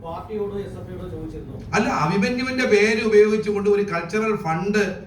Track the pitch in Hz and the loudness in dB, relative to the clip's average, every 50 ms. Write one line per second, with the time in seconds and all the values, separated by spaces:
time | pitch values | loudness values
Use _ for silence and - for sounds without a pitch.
0 | - 165 165 180 185 - 220 208 202 196 196 202 190 - 190 190 190 - 185 180 | -10 -10 -10 -10 -10 -8 -6 -4 -4 -4 -4 -6 -8 -8 -10 -12 -12 -10 -10 -10
1 | 185 180 165 160 160 160 156 151 - - - - - - - 214 226 254 240 202 | -10 -10 -10 -10 -10 -10 -10 -10 -12 -12 -12 -12 -10 -2 0 0 0 2 0 0
2 | 156 160 185 202 196 247 247 247 247 254 254 254 247 214 208 202 202 220 220 220 | 0 2 2 2 2 2 0 -2 -2 -2 -2 -2 2 4 4 6 6 4 2 2
3 | 226 220 208 208 208 214 214 214 214 208 208 202 202 208 202 202 202 - 165 170 | 0 4 6 6 6 6 4 0 0 -2 -2 0 2 2 2 2 2 0 -2 -4
4 | 175 165 202 214 220 220 214 - - 160 165 175 190 202 208 214 202 180 - - | -4 -2 -2 -2 0 0 -2 -2 -2 -2 -2 -2 0 0 2 2 0 0 -2 -8
5 | - | -12